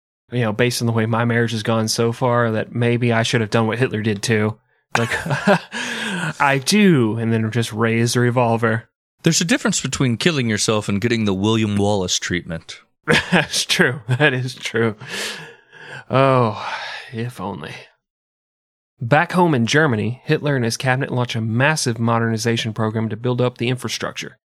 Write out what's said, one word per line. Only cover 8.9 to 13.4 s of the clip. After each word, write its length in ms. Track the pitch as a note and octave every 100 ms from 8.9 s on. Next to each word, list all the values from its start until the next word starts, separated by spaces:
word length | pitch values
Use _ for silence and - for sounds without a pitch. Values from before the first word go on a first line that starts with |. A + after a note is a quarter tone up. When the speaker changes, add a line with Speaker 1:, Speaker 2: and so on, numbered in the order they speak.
| _ _ _
Speaker 2:
There's 160 | E3+ D#3+
a 60 | F3
difference 340 | C#4 A3 -
between 380 | C3 - C3 A2+
killing 320 | F3+ D3 A#2
yourself 400 | G#2 - G#2+ G#2
and 100 | G2+
getting 240 | A#2 A#2
the 100 | G#2
William 440 | F#2+ G#2 A2+ G#2+ G#2
Wallace 420 | G2+ G2+ F2+ -
treatment. 640 | - F2 - E2 - - _ _ -
Speaker 1:
<laughs> 260 | D3+ -
That's 320 | F3